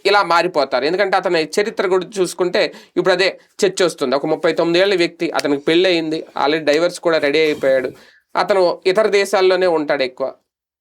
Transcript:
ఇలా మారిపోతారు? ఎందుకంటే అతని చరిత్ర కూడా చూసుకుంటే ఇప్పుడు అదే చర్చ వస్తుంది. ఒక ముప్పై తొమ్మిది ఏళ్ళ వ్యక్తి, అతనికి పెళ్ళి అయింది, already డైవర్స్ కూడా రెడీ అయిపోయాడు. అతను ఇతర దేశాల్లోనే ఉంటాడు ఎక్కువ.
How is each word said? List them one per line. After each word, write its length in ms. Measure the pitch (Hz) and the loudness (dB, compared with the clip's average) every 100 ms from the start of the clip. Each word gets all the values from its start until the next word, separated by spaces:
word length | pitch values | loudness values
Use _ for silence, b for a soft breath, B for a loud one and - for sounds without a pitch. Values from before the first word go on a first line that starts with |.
| - | 2
ఇలా 180 | 208 | 2
మారిపోతారు? 640 | 175 170 180 156 135 127 143 | 2 2 0 -2 -2 0 0
ఎందుకంటే 320 | 185 196 190 | 0 0 0
అతని 300 | 180 170 156 - | 0 -2 0 -2
చరిత్ర 260 | 208 220 202 | -2 -2 -2
కూడా 200 | 185 175 196 | -2 -2 -4
చూసుకుంటే 520 | 175 - 180 202 160 B B 175 | -4 -2 -2 0 -2 B B -2
ఇప్పుడు 160 | 175 | 0
అదే 260 | 180 185 - b - 190 | 2 0 -2 b -2 -2
చర్చ 180 | 190 | 2
వస్తుంది. 320 | 175 - 131 139 | -2 0 -2 -2
ఒక 100 | 170 | -2
ముప్పై 280 | 156 170 | -2 0
తొమ్మిది 260 | 160 170 170 | 0 0 2
ఏళ్ళ 160 | 196 190 | 2 2
వ్యక్తి, 360 | 170 175 165 | -2 -2 -4
అతనికి 320 | - 147 143 | -2 -2 -2
పెళ్ళి 260 | 151 165 190 | 0 2 2
అయింది, 360 | 170 160 160 - - | 0 -2 -6 -6 -4
already 220 | 139 156 147 | -2 0 0
డైవర్స్ 340 | 147 175 - | 2 0 -2
కూడా 180 | 170 156 | -2 0
రెడీ 220 | 143 151 | 2 2
అయిపోయాడు. 520 | 156 143 135 135 127 b b b _ 175 | 0 0 0 0 -2 b b b _ -4
అతను 440 | 185 196 175 - 185 | 0 2 0 0 0
ఇతర 220 | 190 214 | 0 2
దేశాల్లోనే 600 | 196 196 202 185 180 185 | 0 0 2 2 2 2
ఉంటాడు 360 | 156 147 143 | 0 0 -2
ఎక్కువ. 300 | 127 - 131 - _ _ _ _ | -4 -6 -10 -10 _ _ _ _